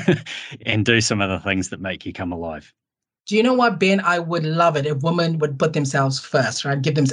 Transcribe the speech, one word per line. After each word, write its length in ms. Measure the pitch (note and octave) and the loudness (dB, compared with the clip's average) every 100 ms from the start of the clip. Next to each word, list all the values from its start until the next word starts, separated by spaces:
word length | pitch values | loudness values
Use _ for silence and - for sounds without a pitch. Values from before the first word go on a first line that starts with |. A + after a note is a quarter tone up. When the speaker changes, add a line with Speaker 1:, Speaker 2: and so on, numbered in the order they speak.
| - E3+ - | 2 0 -2
Speaker 1:
<laughs> 400 | - - A#2 A2 | -14 -14 -10 -2
and 180 | G#2+ | 0
do 160 | G#2 A#2 | 4 4
some 220 | G#2+ G#2+ | 4 0
of 80 | F#2+ | 0
the 100 | F2 | -2
things 300 | G2 F#2+ F2+ | -2 -2 -2
that 100 | F2 | -8
make 260 | F#2+ F2 F#2 | -8 -8 -10
you 60 | |
come 200 | F2 F2 | -8 -8
alive. 420 | E2+ E2 D#2 - _ _ _ _ _ - | -6 -8 -10 -16 _ _ _ _ _ -2
Speaker 2:
Do 100 | G#3+ | 2
you 60 | |
know 100 | B3 | 2
what, 260 | B3+ A#3+ E3+ | 4 2 2
Ben? 220 | F#3+ G3 | 2 2
I 160 | F3 F3 | 2 0
would 260 | E3 E3+ | 0 -2
love 320 | D#3 D#3+ E3+ D3 | 0 4 4 4
it 120 | D3+ | -2
if 160 | C3+ | -2
women 340 | E3 E3+ E3 D#3+ | 0 0 0 0
would 200 | D3 C3+ | -2 0
put 140 | E3 | 0
themselves 460 | D#3+ C3+ C#3+ C3+ C3+ | 0 0 0 0 -2
first, 460 | - - A2+ - C#3+ | -2 0 0 -4 -4
right? 160 | C#3 | -2
Give 140 | C#3+ D3 | 0 2
them, 100 | C3+ | 0